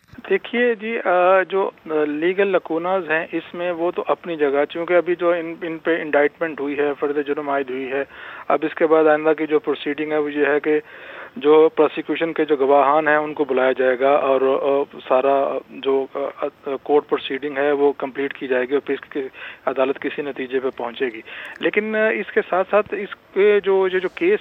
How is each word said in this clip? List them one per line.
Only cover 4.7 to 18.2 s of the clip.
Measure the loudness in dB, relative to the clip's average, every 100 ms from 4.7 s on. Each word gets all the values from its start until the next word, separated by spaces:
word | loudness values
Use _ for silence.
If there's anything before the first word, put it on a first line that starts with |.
| -4 0
अभी | 2 2 0
जो | 0 0
इन, | -4 -10
इन | -10 -6
पे | -2 -2
indictment | 0 2 2 0 -6 -4
हुई | -4 -2
है, | -2
फर्द | -2 -2 -2 -4
जुर्म | -4 -2
आयद | -4 -4
हुई | -6
है, | -6 -6 -6 -10 -18 -10 -2
अब | -2
इसके | -2 0 2
बाद | 4 6
आइंदा | 4 2
की | 0 0
जो | 0
proceeding | 0 -4 -4 -6 -2
है, | -2
वो | -2
ये | 0 0
है | 2
कि | 0 0 -2 -12 -18 -18 -16 -2
जो | 4 6 6
prosecution | 4 2 0 -6 -4 -2
के | -2 0
जो | 2
गवाहान | 4 6 6 4 4
हैं | 2
उनको | 0 -2 -2
बुलाया | 2 2
जाएगा | 2 0 2 2
और, | 2 2 2
अ, | 2 2 2 0 -2 -8
सारा | 0 2 4 2 0 -4 -10
जो, | -8 -2 -2 -2 -6
अ, | -8 -6
अ, | -8 -8 -8
कोर्ट | -8 0 2 2
proceeding | -2 -4 -6 -6 -2
है | 0
वो | 2 2
complete | 0 -4 -4